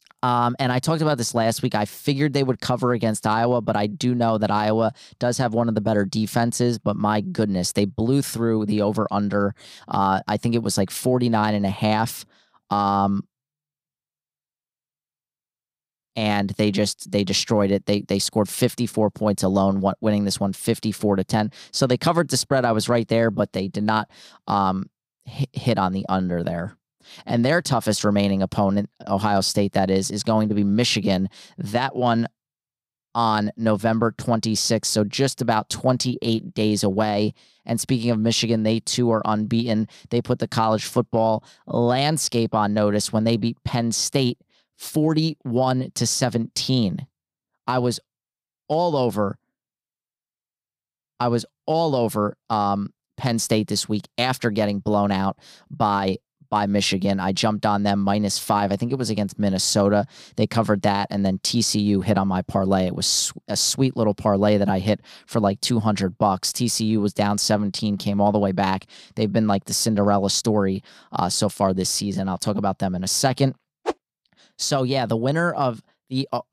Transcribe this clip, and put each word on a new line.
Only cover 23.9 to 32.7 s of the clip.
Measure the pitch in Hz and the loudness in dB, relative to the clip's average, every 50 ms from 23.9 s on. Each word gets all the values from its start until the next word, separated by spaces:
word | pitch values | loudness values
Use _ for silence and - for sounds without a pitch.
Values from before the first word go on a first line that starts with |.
| 110 107 107 - - - - - - - _ - | 2 0 0 -2 -8 -20 -20 -20 -20 -12 _ -2
um, | 101 101 98 95 95 95 98 - _ _ _ _ _ _ _ 123 | 0 2 2 2 0 -2 -4 -8 _ _ _ _ _ _ _ -12
hi-, | - - 139 - - | -8 -6 -6 -6 -6
hit | - - 131 113 98 | -4 -2 0 0 2
on | 95 92 95 | 0 0 -2
the | 95 95 - | -4 -4 -2
under | 92 95 92 90 87 85 | -2 -2 0 -2 -2 -4
there. | 82 82 85 85 85 98 - _ _ _ _ _ _ - - - - - | -4 -4 -4 -6 -6 -8 -12 _ _ _ _ _ _ -20 -20 -18 -8 -4
And | - 120 117 | 0 0 2
their | 131 156 175 | 2 2 0
toughest | 175 - - 117 - - 104 - - | 0 0 0 0 0 0 -2 0 0
remaining | 104 101 101 101 101 98 95 | 0 2 2 2 2 0 0
opponent, | 95 92 - - 104 98 98 101 101 - _ - - - | -2 -2 0 0 2 2 2 0 -2 -4 _ -14 -6 -4
Ohio | 101 98 104 107 104 98 | -2 0 0 2 2 2
State, | 95 - - 107 101 98 - | 0 0 0 0 0 2 2
that | 107 98 95 | 0 2 2
is, | 95 95 95 - | 2 2 0 -2
is | 107 104 - | -4 -4 -2
going | - 110 110 107 107 | 0 2 2 2 2
to | 104 | 2
be | 104 104 | 2 2
Michigan. | 101 101 110 123 - - 110 90 104 95 92 95 98 - - - - - | 2 2 2 2 2 0 0 0 0 0 0 -2 -4 -6 -10 -20 -18 -14
That | - - 101 104 120 131 135 131 | -12 -8 -4 -2 -2 -2 -2 -2
one | 127 123 120 117 117 117 - _ _ _ _ _ _ _ _ | 0 0 2 2 2 0 -2 _ _ _ _ _ _ _ _